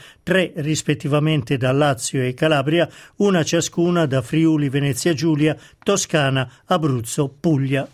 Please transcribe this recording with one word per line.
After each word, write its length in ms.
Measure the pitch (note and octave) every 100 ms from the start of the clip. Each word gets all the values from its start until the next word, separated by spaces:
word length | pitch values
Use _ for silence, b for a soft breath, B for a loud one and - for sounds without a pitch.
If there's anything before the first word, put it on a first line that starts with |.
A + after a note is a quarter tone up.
| B B
tre 320 | - F#3 E3+ F3
rispettivamente 1000 | D3 D3+ - D3 D3 D3 D#3 D3+ A2+ C#3
da 140 | B2+
Lazio 500 | C#3 D3 B2+ - C#3
e 100 | B2+
Calabria, 540 | B2+ D#3+ D3 C3+ E3+ D#3 B B -
una 260 | G3+ F3+
ciascuna 600 | D3 E3 - - F3 F3 D3+
da 140 | C3
Friuli 480 | A#2 D#3+ D#3+ D#3 C#3+
Venezia 460 | C#3+ C#3+ - F3
Giulia, 420 | C#3+ E3 D3 D3+ C#3 B B
Toscana, 840 | - G3 - D#3 C#3 C3 B2+ - -
Abruzzo, 680 | F3+ D#3 B2+ A#2 - C#3 -
Puglia 500 | E3+ C#3 C3+ C3+ -